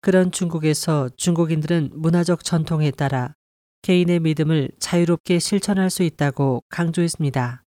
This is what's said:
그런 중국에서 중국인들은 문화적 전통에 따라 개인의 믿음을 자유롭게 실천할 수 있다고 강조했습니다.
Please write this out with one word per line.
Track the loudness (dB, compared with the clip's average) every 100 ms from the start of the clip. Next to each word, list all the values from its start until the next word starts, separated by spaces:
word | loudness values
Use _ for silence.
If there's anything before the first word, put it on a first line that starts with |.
그런 | 2 2 2
중국에서 | 0 -4 -2 0 0 0 0 -2 -4
중국인들은 | -2 0 0 0 0 0 -2
문화적 | -2 0 2 2 -2
전통에 | 0 -2 0 0 0
따라 | 0 -2 -2 -4 -10 _ _ _ _
개인의 | 0 2 4 2
믿음을 | 0 0 0 0 0 -6
자유롭게 | -2 0 2 0 0 -2
실천할 | 0 -2 0 0 0
수 | 0
있다고 | -2 0 -4 0 -2 -2 _
강조했습니다. | -4 -2 0 -2 -2 -2 -2 -4 -6